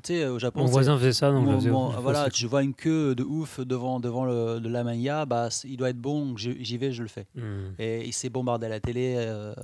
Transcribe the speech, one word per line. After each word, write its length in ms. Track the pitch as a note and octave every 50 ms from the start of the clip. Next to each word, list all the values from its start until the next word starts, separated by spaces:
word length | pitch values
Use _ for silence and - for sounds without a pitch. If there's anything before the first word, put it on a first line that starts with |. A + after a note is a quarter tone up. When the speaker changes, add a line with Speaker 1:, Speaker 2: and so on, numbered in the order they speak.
| -
Speaker 1:
sais, 220 | - F3 E3+ D#3 C3+
au 100 | B2+ A#2
Japon, 220 | A#2 B2 - D3+
Speaker 2:
Mon 60 | C3+
Speaker 1:
c'est 60 | B2+ B2
Speaker 2:
voisin 240 | C3+ C3 C3+ D3 C3
faisait 140 | B2 C3 A#2+
ça, 200 | - C#3+ C#3 C#3+
donc 120 | C#3 C#3
Speaker 1:
mon, 60 | C#3 C3+
Speaker 2:
je 40 |
faisais 140 | C3 C3 C3
Speaker 1:
mon, 180 | C3 C3 C3 B2+
Speaker 2:
aussi. 80 | B2+ B2+
Speaker 1:
voilà, 300 | B2 C3+ C#3 D3 C#3+ C#3
tu 160 | - - A#2
vois 160 | A#2 B2+ C#3 C#3
une 120 | C#3 C3
queue 420 | - - D#3+ D#3+ D#3+ D#3 C#3 C3
de 80 | A#2+ B2+
ouf 340 | - D3 D#3+ D#3 C#3+ - -
devant, 400 | C3 B2+ B2+ B2 A#2+ C3 C3 B2+
devant 260 | A#2+ A#2+ A#2 B2 C3
le, 360 | B2+ B2 A#2 A#2 A2+ A#2 A#2
de 80 | A2+ A2+
la 160 | A#2 B2 A#2+
mania, 400 | A#2+ A#2 A#2 A#2+ C3+ D3 D#3 D#3
bah, 240 | C3+ A#2+ A#2 A#2+ A2+
c'est, 180 | - - - C3
il 80 | C3+ B2
doit 120 | B2+ B2+
être 80 | B2+ A#2+
bon, 360 | A#2+ C#3 D3 D3+ D3 C#3 B2
je, 160 | G#2 G#2 B2 B2 -
j'y 160 | B2 G#2+ A#2+
vais, 160 | A#2 C3 C#3 B2+
je 100 | A#2 A#2
le 60 | G#2+
fais. 180 | - - G2+ - -
Speaker 2:
Hmm. 360 | B2+ A#2 G#2+ G2+ G2 G2 F#2+ F#2 F2
Speaker 1:
Et 260 | A2+ A2+ A2+ A2+ A#2
il 60 | B2 A#2
s'est 160 | - - B2+
bombardé 380 | A2+ C3 B2+ B2 A#2+ A#2 A2+
à 20 | A2+
la 100 | A2+ G#2+
télé, 360 | - B2+ A#2 B2 B2+ B2+ B2+ B2
euh, 340 | A#2 A2+ A2 G#2 G#2 G#2 - -